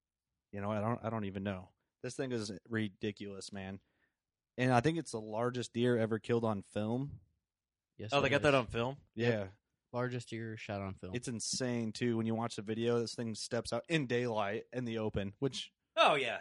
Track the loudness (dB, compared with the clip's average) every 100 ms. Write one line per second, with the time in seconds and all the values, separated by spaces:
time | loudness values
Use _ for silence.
0 | _ _ _ _ _ -4 -2 0 0 0
1 | -2 -2 -4 -4 -4 -4 -8 _ _ _
2 | -10 -6 -2 -2 -4 -8 -4 -2 -2 -2
3 | -6 -4 -8 -10 -10 -8 -8 -10 _ _
4 | _ _ _ _ _ 0 4 6 4 0
5 | -4 -6 -4 -2 0 -2 -2 2 4 4
6 | 2 0 2 2 2 0 -2 -2 0 -2
7 | -4 -10 _ _ _ _ _ _ _ -12
8 | -2 2 4 4 6 4 4 0 -2 -4
9 | _ 0 2 2 -2 -10 _ _ _ -4
10 | -2 -4 -6 -8 -8 -8 -6 -4 -4 -6
11 | -6 -6 -4 -4 -4 -2 0 0 -2 0
12 | 2 2 2 0 -2 -4 -4 0 2 2
13 | 0 -4 -6 -6 -4 -4 -2 -4 0 0
14 | 2 2 2 0 0 -2 -6 -6 -2 0
15 | 0 0 -4 -2 -2 -2 -12 _ _ 6
16 | 6 6 2 -4